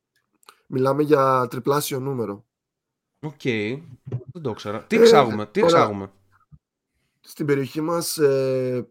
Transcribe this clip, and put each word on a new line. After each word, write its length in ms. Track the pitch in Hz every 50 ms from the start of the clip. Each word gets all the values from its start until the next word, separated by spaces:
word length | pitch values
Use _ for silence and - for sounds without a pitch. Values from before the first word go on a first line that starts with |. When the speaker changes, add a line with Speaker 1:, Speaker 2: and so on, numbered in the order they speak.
| _ _ _ _ _ _ _ _ _ _ - _ _ -
Speaker 1:
Μιλάμε 340 | - 131 131 135 135 143 151
για 440 | 143 151 143 135 135 131 131 127 117
τριπλάσιο 500 | 123 131 117 139 139 147 147 - 143 131
νούμερο. 460 | 127 139 139 123 113 98 101 104 - _ _ _ _ _ _ _ _ _ _ _ _ _ _ _
Speaker 2:
Οκ. 200 | - 156 147 - - 139 117 110 104 104 127 143 170 - 120 - - - 120 123 - - -
Δεν 100 | 180 156
το 80 | 123
ήξερα. 340 | 104 - - 104 104 110 -
Τι 100 | - 214
Speaker 1:
Ε, 40 | 226
Speaker 2:
εξάγουμε, 460 | 233 226 - 151 135 117 107 104 107
τι 140 | - - 190
Speaker 1:
τώρα, 120 | 214 170 165
Speaker 2:
εξάγουμε; 400 | 170 120 107 104 98 98 98 _ _ _ _ _ _ _ _ - - _ _ _ _ _ _ _ _ _ _ _ _
Speaker 1:
στην 260 | _ - - - 165
περιοχή 340 | 143 143 139 139 123 - 156
μας, 360 | 156 165 170 170 165 - - 160
ε, 680 | 151 139 135 135 135 131 131 131 127 127 127 123 117 -